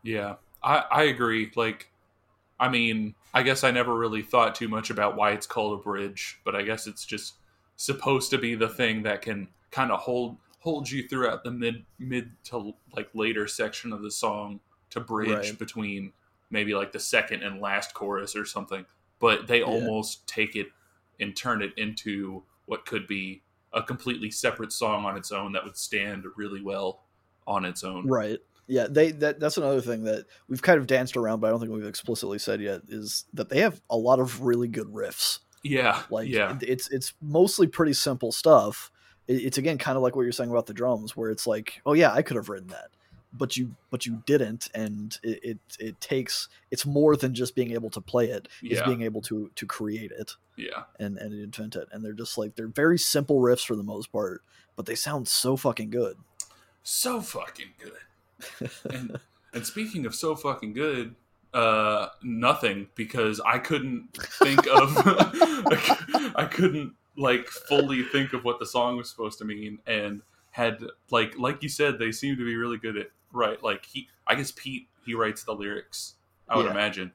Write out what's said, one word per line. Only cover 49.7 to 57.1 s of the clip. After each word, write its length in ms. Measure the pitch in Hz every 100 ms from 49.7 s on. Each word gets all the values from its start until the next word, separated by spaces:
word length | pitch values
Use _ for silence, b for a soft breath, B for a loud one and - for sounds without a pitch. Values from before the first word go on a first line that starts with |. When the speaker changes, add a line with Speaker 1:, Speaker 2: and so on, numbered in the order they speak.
| - 107 110 107
Speaker 2:
it. 240 | - - - _ -
Speaker 1:
Yeah. 280 | - - - -
Speaker 2:
And, 180 | 104 98
and 140 | 104
invent 420 | 104 104 113 107 -
it. 120 | -
And 120 | 101
they're 80 | 110
just, 260 | 107 113 -
like, 160 | 107 110
they're 120 | 110
very 300 | 110 160 175
simple 420 | - 147 139 143
riffs 240 | 123 123 -
for 100 | 110
the 60 |
most 280 | 101 104 110
part, 300 | 104 98 92 _ b b -
but 100 | -
they 80 | 117
sound 320 | - 147 120
so 280 | - 127 135
fucking 340 | 135 117 110
good. 280 | 120 107 - _ _ - b b b
Speaker 1:
So 380 | - - 247